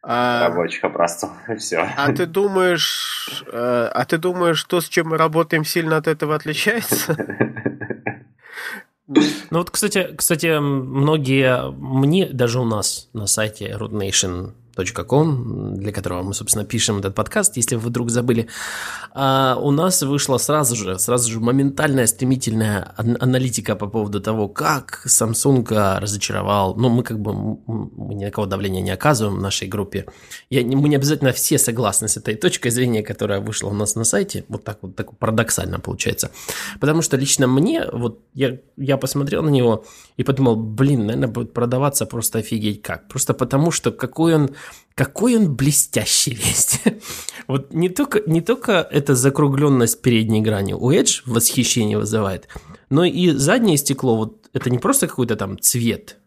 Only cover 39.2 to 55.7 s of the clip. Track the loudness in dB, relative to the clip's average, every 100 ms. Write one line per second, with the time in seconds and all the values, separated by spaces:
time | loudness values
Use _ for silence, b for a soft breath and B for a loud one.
39.2 | -2 0 2 4 4 2 B B B B
40.2 | -2 2 4 2 -2 2 4 4 0 0
41.2 | -2 -2 -6 -2 0 0 0 -2 -4 -4
42.2 | -4 -4 -4 -2 -2 -4 -8 -10 _ -6
43.2 | -2 0 0 2 2 2 -2 -4 -8 0
44.2 | 4 4 2 B B B B -4 -4 0
45.2 | 2 4 4 4 2 2 2 0 0 0
46.2 | 0 -2 -2 0 0 2 0 0 -10 -12
47.2 | -12 -14 -4 -4 -2 0 0 0 0 0
48.2 | 2 0 2 -2 2 0 2 0 2 4
49.2 | 4 4 2 4 4 4 4 2 2 4
50.2 | 4 2 2 0 -2 -2 2 4 4 0
51.2 | 0 0 2 2 0 2 2 0 0 0
52.2 | 0 -4 -10 B B B B 2 4 4
53.2 | 2 4 2 4 4 2 2 0 2 2
54.2 | 0 -8 -10 -4 -2 0 2 2 0 0
55.2 | -2 0 -4 -2 -2